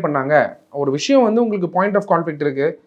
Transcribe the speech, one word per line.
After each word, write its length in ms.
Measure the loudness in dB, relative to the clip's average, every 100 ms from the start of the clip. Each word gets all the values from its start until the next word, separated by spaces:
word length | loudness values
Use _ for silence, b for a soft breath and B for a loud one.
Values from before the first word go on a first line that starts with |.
| 0
பண்ணாங்க? 500 | -2 2 2 2 -4 _
ஒரு 200 | -4 -2
விஷயம் 320 | -2 2 4
வந்து 180 | 4 2
உங்களுக்கு 280 | 0 -2 -4
பாயிண்ட் 260 | -2 0 0
ஆஃப் 160 | 0
கான்ஃப்ளிக்ட் 300 | -2 -2 -2
இருக்கு, 400 | -4 -2 -4 -4